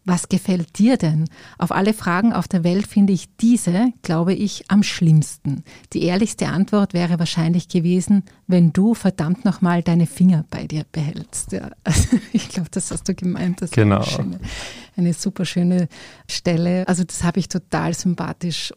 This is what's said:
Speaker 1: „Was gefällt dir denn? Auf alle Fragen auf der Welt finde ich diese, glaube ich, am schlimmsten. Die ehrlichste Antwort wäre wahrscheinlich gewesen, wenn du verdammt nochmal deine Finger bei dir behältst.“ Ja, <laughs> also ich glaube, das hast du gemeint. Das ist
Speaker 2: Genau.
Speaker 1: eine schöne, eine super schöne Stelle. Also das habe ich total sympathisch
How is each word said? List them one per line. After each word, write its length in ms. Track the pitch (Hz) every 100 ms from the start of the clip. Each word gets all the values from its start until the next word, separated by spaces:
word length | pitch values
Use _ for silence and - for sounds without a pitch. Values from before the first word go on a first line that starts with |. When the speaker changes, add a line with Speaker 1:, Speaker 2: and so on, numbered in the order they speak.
| -
Speaker 1:
„Was 220 | 175 -
gefällt 480 | 190 - 180 165 -
dir 180 | 220 262
denn? 300 | 160 156 160 - - -
Auf 120 | 170
alle 220 | - 202
Fragen 400 | 214 185 175 226
auf 160 | - -
der 160 | 180
Welt 220 | 170 185 208
finde 260 | - 202
ich 160 | 190 - -
diese, 560 | 226 240 - 175 247 -
glaube 320 | - 165 170
ich, 320 | 190 202 - -
am 140 | 202
schlimmsten. 840 | 202 - 165 156 - - 147 135 - - -
Die 100 | -
ehrlichste 440 | 165 180 214 - 156
Antwort 460 | 147 196 208 202
wäre 240 | 175 175 170
wahrscheinlich 500 | 165 - 160 175 -
gewesen, 540 | 180 170 180 - 202 - _ -
wenn 260 | 180 170
du 220 | 165 208
verdammt 500 | 233 190 - 156 180
nochmal 380 | 196 - 175 175
deine 240 | 170 170 165
Finger 400 | - 180 160 -
bei 180 | - -
dir 180 | 151 147
behältst.“ 640 | 160 147 165 156 - -
Ja, 180 | - - -
<laughs> 80 |
also 320 | - 156 - 240 -
ich 160 | 220 -
glaube, 220 | - 160
das 200 | 196 -
hast 160 | 175 -
du 80 |
gemeint. 460 | 185 180 170 180 180
Das 80 | 180
ist 60 | -
Speaker 2:
Genau. 200 | 104 98
Speaker 1:
eine 100 | -
schöne, 340 | - - 87 - - - - - -
eine 160 | 175
super 320 | 165 196 -
schöne 440 | 175 175 175 180 170 - - - -
Stelle. 640 | - 180 170 175 185 185
Also 160 | 180
das 180 | 175 -
habe 160 | 170 190
ich 100 | -
total 440 | 180 - 156 160
sympathisch 800 | 170 185 175 160 - 175 151 -